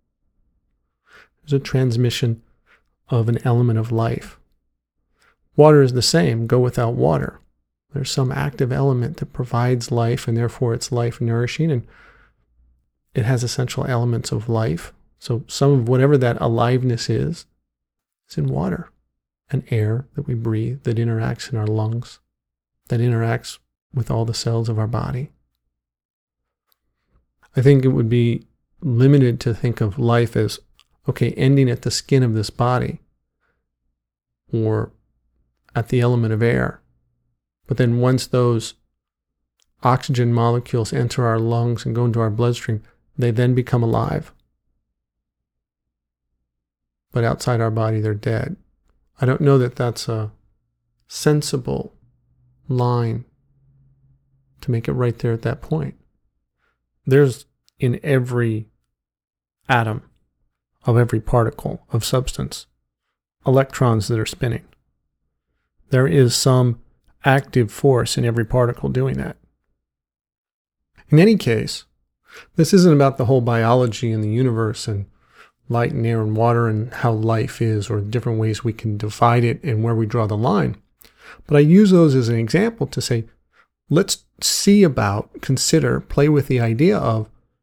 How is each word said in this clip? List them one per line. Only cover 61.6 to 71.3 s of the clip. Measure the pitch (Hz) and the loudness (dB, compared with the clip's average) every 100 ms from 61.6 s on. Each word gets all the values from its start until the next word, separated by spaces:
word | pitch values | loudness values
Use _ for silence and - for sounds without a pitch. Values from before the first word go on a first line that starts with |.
| - - _ | -8 -10 _
of | 117 | -6
substance, | - 131 131 - 65 - - _ _ _ _ _ _ _ | -2 -2 -2 -6 -8 -10 -18 _ _ _ _ _ _ _
electrons | - 131 135 - 123 110 104 | 0 2 2 0 0 2 0
that | 117 | -4
are | |
spinning. | 107 - 123 - - _ _ _ _ _ _ _ _ _ _ _ - | -4 -6 -6 -6 -10 _ _ _ _ _ _ _ _ _ _ _ -2
There | 131 139 | 0 2
is | 160 123 - | 4 4 2
some | 139 127 123 117 - _ _ _ | 2 4 2 -2 -10 _ _ _
active | - 135 139 127 107 | 2 2 2 0 -2
force | - 143 123 113 - | 0 0 2 0 -2
in | |
every | 120 117 | -2 -2
particle | 110 127 120 123 139 | -2 0 0 -2 -4
doing | 127 135 131 | -2 -2 -4
that. | - - _ _ _ _ _ _ _ _ _ _ _ _ _ _ _ _ - | -8 -12 _ _ _ _ _ _ _ _ _ _ _ _ _ _ _ _ 2
In | 147 | 6
any | 202 | 6